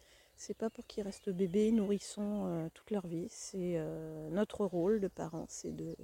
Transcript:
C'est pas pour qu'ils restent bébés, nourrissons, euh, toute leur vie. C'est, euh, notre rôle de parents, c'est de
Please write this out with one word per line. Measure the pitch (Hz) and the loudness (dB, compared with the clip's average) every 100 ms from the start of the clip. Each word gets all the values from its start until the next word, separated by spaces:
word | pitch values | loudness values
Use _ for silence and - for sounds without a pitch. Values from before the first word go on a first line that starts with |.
| _ - _ - | _ -20 _ -12
C'est | - - | -10 -4
pas | 226 | -4
pour | - - | -4 -10
qu'ils | - | -6
restent | 196 - - | -6 -4 -2
bébés, | 180 190 196 214 | 2 4 6 6
nourrissons, | 226 196 202 - - 208 208 185 | 6 6 2 -2 -4 -2 0 0
euh, | 170 160 | -2 -2
toute | - - | -6 -2
leur | 208 175 | -2 0
vie. | 165 185 | -4 -4
C'est, | - - 190 180 165 | -8 -8 -2 0 0
euh, | 156 160 160 156 156 | 0 -4 -6 -8 -2
notre | 175 214 - | 0 0 2
rôle | 202 175 175 220 | 0 2 4 4
de | 190 | 2
parents, | - 165 165 - | -2 -6 -6 -8
c'est | - 170 | -8 -8
de | 160 160 - | -6 -6 -8